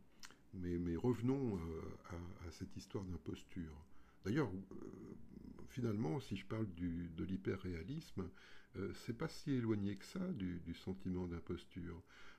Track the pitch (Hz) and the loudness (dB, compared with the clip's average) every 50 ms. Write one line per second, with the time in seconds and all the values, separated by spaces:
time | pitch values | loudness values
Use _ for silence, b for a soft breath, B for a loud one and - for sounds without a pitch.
0 | - B B B B B B B B - - 98 87 90 87 87 87 87 85 82 | -14 B B B B B B B B -8 -4 0 2 4 4 4 4 4 4 6
1 | - 123 123 98 110 123 135 139 135 120 101 90 82 82 80 80 85 - - - | 6 6 6 6 6 6 6 6 6 4 4 2 2 0 -2 -2 -4 -4 -6 -8
2 | - - 92 85 87 87 - - 85 82 80 - 95 - - 92 - - - 107 | -8 -6 -4 -4 -4 -4 -6 -6 -8 -8 -6 -6 -6 -6 -6 -8 -8 -4 -2 -2
3 | 98 92 87 82 - - 90 - - - - 90 85 78 76 71 73 B B B | 0 0 -2 -2 -2 -4 -4 -4 -6 -6 -4 -4 -4 -4 -6 -10 -12 B B B
4 | B B B B B 92 113 151 147 104 90 98 98 - - - - - - - | B B B B B 2 4 4 4 4 2 -2 -4 -6 -8 -8 -8 -8 -8 -8
5 | - - - - - - - - - - - - - - - - 120 117 104 104 | -10 -10 -10 -10 -10 -12 -12 -12 -12 -10 -10 -10 -10 -6 -2 0 2 4 4 4
6 | 120 147 160 143 - - 107 95 - - 110 110 110 98 85 82 90 87 85 87 | 4 4 2 2 0 0 -2 -2 -2 -2 0 0 0 0 0 0 2 2 2 2
7 | 87 85 82 82 - 92 95 90 - 107 101 95 - 92 87 80 82 98 139 160 | 0 -2 -2 -2 0 2 2 2 2 2 2 2 0 -2 -2 -2 -2 -2 -4 -4
8 | - - - - 92 87 B B B B B B B B - 95 98 98 95 98 | -4 -4 -4 -4 -4 -4 B B B B B B B B -4 -2 -2 0 -2 -2
9 | - - 117 - 165 156 - - - - 139 127 117 113 110 104 98 101 104 98 | -4 -4 -2 0 0 -2 -2 -2 2 4 4 6 6 6 6 6 6 4 2 0
10 | - - - 185 185 185 180 104 92 90 87 87 82 82 82 - - - 92 95 | -4 -4 -2 0 2 2 2 2 2 2 2 0 -2 -4 -6 -4 -2 -2 -2 0
11 | - 95 90 90 90 87 85 85 - - 92 87 - - - 92 85 87 85 85 | 0 0 2 2 2 2 0 -2 -2 -2 -2 -4 -4 -6 -6 -4 -4 -4 -4 -6
12 | - B B B B B B | -10 B B B B B B